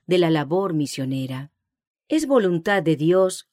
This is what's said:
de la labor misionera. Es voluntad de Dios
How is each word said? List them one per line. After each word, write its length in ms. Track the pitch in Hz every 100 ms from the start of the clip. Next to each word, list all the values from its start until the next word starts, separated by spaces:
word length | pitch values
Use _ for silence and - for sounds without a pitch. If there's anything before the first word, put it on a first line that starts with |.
| -
de 120 | 180
la 120 | 165
labor 440 | 160 139 180 196
misionera. 760 | 156 143 - 131 135 131 131 143 _ _ _ _ _ -
Es 200 | 311 294
voluntad 560 | 269 185 175 208 202
de 140 | 160 143
Dios 520 | 156 185 185 - -